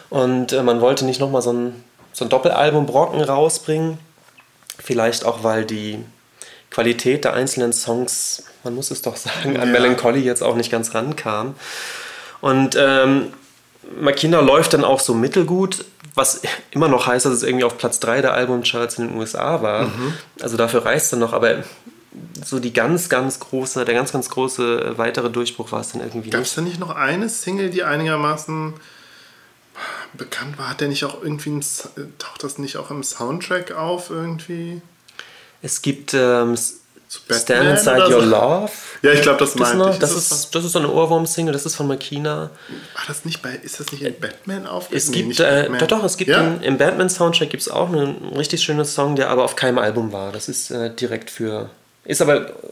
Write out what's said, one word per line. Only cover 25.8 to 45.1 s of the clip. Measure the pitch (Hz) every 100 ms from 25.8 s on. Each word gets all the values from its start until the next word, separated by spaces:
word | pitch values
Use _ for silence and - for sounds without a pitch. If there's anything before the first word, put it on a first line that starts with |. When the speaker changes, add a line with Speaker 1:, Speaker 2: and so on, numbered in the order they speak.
Speaker 1:
es | 113
dann | 117
irgendwie | 120 117 110
Speaker 2:
Gab's | 123 127
Speaker 1:
nicht. | -
Speaker 2:
da |
nicht | 175 170
noch | 175
eine | 147 135 175 220
Single, | - - 196 190
die | 180
einigermaßen | 165 147 160 151 151 156 - 156 156 156 - - - - - - _ _ _ - - - -
bekannt | - - - 135 143
war? | 127
Hat | -
der | 143
nicht | 143
auch | 143 -
irgendwie | 151 147 151
im | 147
S-, | 147 - - - 143 -
taucht | - -
das | 139 139
nicht | 139 -
auch | -
im | 143
Soundtrack | 139 - 120 170 - 185 175
auf | 170 160 180 175
irgendwie? | 165 165 160 - 170 170 175 - _ _ - - - - _
Speaker 1:
Es | 139 -
gibt, | 139 139 139
ähm, | 139 127 123 120
S-, | 120 - - _ - -
Speaker 2:
Zu | - -
Speaker 1:
Stand | 117 -
Speaker 2:
Batman | 123 147 143
Speaker 1:
Inside | 143 127 -
Speaker 2:
oder | 123
Speaker 1:
Your |
Speaker 2:
so? | 113
Speaker 1:
Love. | 107 120 175 208 - - -
Speaker 2:
Ja, | 139
ich | 147
glaub, | 143 135
das | 135
Speaker 1:
Gibt's | 123 120
Speaker 2:
meinte | 185 190
Speaker 1:
noch? |
Speaker 2:
ich. | 180
Speaker 1:
Das | 147
Speaker 2:
Ist | 175 -
das | 147
Speaker 1:
ist, | -
das | 165
ist | 170
so | 175
eine | 147
Ohrwurm-Single, | 156 160 165 160 - 165
das | 139 147
ist | -
von | 143
Machina. | 135 - 143 151 151 156 - - - -
Speaker 2:
War | - -
das | 147
nicht | 165 156
bei, | 127
ist | 127 - -
das | 143
nicht | 143
in | 139 -
Batman | - - - 190 -
auf-, | 90 -
Speaker 1:
Es | 139 131